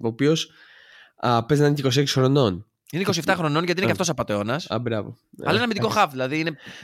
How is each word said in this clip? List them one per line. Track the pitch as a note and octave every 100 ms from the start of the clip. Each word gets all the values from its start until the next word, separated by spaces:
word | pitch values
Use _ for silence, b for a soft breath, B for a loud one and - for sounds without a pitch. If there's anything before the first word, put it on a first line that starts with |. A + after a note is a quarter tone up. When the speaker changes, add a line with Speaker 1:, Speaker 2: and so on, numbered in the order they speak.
Speaker 1:
ο | A#2
οποίος, | A#2 C#3+ D#3+ - B B B B B B B
α, | B2 A#2 A2+
παίζει | D3
να | D3
είναι | D3
και |
είκοσι | C3+ B2+
έξι | C#3
χρονών. | C3+ C3 C#3+ A2+ F2+ - _ _
Speaker 2:
Είναι | D3+
είκοσι | G3 E3+
εφτά | E3 F3+
χρονών, | D#3 D3
γιατί | F3
είναι | E3+
Speaker 1:
Α. | G3+
Speaker 2:
και |
αυτός | F#3+ E3
απατεώνας. | C3 G#2+ G2+ G#2 C#3+ -
Speaker 1:
Α, | A2
μπράβο. | A#2+ A2 G#2 - _ -
Speaker 2:
Αλλά | -
είναι | G3+
Speaker 1:
Ε, |
Speaker 2:
αμυντικό | A#3+ G#3 G#3+
Speaker 1:
εντάξει. | G#3+
Speaker 2:
χαφ, | F3
δηλαδή | C3 C3 D#3
είναι | E3 C#3+ B B